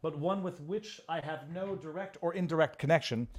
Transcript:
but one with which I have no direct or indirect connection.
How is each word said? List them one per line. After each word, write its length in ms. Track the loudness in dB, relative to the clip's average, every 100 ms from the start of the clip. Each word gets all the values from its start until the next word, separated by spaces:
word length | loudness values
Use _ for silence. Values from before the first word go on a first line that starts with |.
but 120 | -4
one 280 | -2 0 0
with 180 | -4 -8
which 400 | -6 -6 -6 -16 -6
I 120 | -6
have 280 | -4 -8 -6
no 240 | -6 -4
direct 440 | -4 -6 -8 -8 -2
or 140 | -2
indirect 440 | 0 2 6 6 4
connection. 500 | 4 4 4 -2 -2